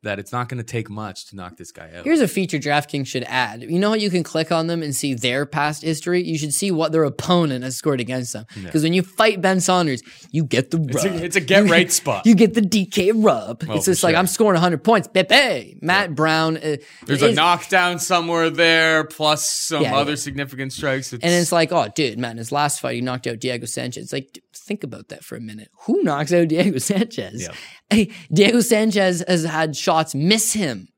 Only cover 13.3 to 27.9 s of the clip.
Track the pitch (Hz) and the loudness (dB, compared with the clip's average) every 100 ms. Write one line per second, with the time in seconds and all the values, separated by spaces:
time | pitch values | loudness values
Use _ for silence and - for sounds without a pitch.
13.3 | 131 107 120 160 107 135 180 180 165 185 | 2 -2 -8 -4 -2 0 2 2 2 0
14.3 | - 214 175 180 156 - 226 - 190 185 | 2 4 4 2 2 2 2 2 0 4
15.3 | 240 269 151 107 - 151 185 196 143 156 | 4 4 -2 -6 -8 0 0 0 0 2
16.3 | 156 160 160 156 147 - - - 139 226 | 2 2 -2 -4 -6 -8 -20 -4 2 4
17.3 | 220 165 175 - 190 180 175 - 180 170 | 4 2 2 2 2 2 -2 0 0 0
18.3 | 170 165 147 165 165 160 160 151 - 151 | 0 0 2 4 4 4 2 0 -2 0
19.3 | 151 - - - 156 151 135 143 147 147 | 0 -2 -4 -4 -2 0 0 0 -4 -6
20.3 | 135 139 131 135 135 151 135 131 123 170 | -8 -8 -8 -10 -6 -4 -4 -6 -6 0
21.3 | 175 165 175 160 175 107 - 139 107 123 | 0 2 2 2 0 -2 -2 -2 -2 -8
22.3 | 113 113 143 147 - 127 120 127 127 123 | -8 -6 -2 -2 -2 -6 -6 -6 -6 -6
23.3 | 113 123 123 113 - 123 123 - 139 135 | -6 -6 -6 -8 -8 -8 -10 -10 -10 -10
24.3 | - _ - - 202 143 113 - - - | -20 _ -20 -10 -10 -8 -14 -16 -18 -16
25.3 | 113 110 107 107 _ - 311 185 143 151 | -14 -14 -16 -20 _ -2 0 0 0 2
26.3 | 175 165 160 185 139 - 196 226 - 98 | 2 2 2 0 0 -2 -2 -2 -4 -10
27.3 | 110 87 - - - _ | -10 -12 -14 -20 -20 _